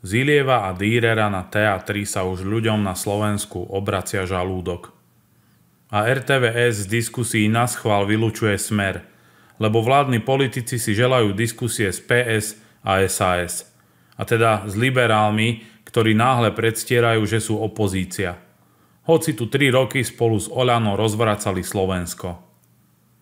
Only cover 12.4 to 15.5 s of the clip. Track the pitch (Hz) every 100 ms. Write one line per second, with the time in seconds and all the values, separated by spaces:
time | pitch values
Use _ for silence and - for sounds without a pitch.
12.4 | 104 - - _ - 95 95 - 95 90
13.4 | 85 - - _ _ _ _ - - 113
14.4 | 113 107 101 98 131 127 120 107 107 107
15.4 | 110